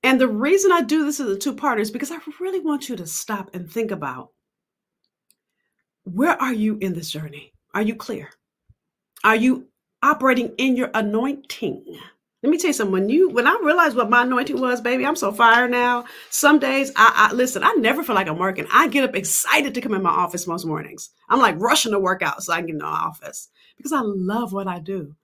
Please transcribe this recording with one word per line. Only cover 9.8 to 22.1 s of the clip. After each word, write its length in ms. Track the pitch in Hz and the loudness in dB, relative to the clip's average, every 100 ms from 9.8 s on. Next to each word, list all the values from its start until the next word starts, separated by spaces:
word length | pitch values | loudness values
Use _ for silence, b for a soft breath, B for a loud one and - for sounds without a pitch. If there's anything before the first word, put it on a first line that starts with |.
| _ _ | _ _
operating 520 | 180 208 262 254 233 - | 0 2 2 2 0 -2
in 180 | 262 247 | 0 0
your 160 | 254 | 0
anointing? 1040 | 220 208 214 254 277 - - 196 - - 165 B _ _ _ | -2 -2 0 -2 -4 -10 -8 -6 -6 -12 -20 B _ _ _
Let 60 | 262 | 0
me 80 | 330 | 2
tell 100 | 349 | 2
you 60 | |
something. 180 | 285 208 | 0 0
When 160 | 190 196 | 0 2
you, 220 | 285 370 | 4 4
when 180 | 233 247 | 4 2
I 100 | 427 | 2
realized 320 | 330 330 330 233 | 2 4 4 2
what 140 | 214 | 2
my 140 | 240 | 2
anointing 360 | 247 254 277 262 | 2 0 -2 -2
was, 220 | 254 247 | -2 -2
baby, 240 | 233 254 262 | -2 -2 -2
I'm 100 | 339 | -2
so 160 | - | -4
fire 380 | 208 233 233 247 | 4 6 6 4
now. 340 | 247 247 240 240 B B | 2 0 0 -4 B B
Some 300 | - 285 302 | 2 6 6
days, 320 | 269 262 269 - | 4 0 0 4
I, 320 | 269 - 214 | 4 6 2
I, 20 | |
listen, 300 | 247 254 196 | 4 0 2
I 80 | 370 440 | 2 2
never 280 | 226 269 | 2 0
feel 120 | 294 208 | 0 0
like 120 | 185 | 0
I'm 100 | 160 | -2
working. 300 | 185 185 - | -2 -4 0
I 200 | - 311 | 2 4
get 160 | 277 262 | 2 0
up 100 | - | -2
excited 580 | 190 - - 302 277 | -4 -4 0 0 0
to 60 | 247 | -4
come 140 | 240 | -4
in 100 | 202 | -2
my 60 | 185 | 0
office 360 | 165 175 175 180 | 0 -2 -4 -6
most 200 | 170 160 | -6 -4
mornings. 460 | 156 147 - - _ _ | -6 -8 -16 -20 _ _
I'm, 100 | 254 | 2
like, 160 | 233 160 | 4 2
rushing 360 | 220 294 233 | 0 0 0
to 60 | 208 | 0
work 200 | 190 | 0